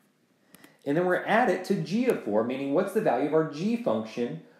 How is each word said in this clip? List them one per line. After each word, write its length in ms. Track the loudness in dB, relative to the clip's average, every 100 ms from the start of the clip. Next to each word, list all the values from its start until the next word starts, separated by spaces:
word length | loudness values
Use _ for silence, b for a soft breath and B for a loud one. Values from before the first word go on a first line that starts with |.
| _ _ _ _ B B B B
And 120 | -2 0
then 100 | 2
we're 180 | 0
add 240 | 2 2 4
it 160 | 0 -2
to 100 | -2
g 300 | -2 0 0
of 180 | 0
four, 180 | 0 0
meaning 320 | 0 -2 -2
what's 180 | 0 0
the 80 | 0
value 280 | 2 2 2
of 60 |
our 140 | 2 0
g 280 | -2 -2 -2
function 680 | 0 -2 -2 -4 -6 -6 B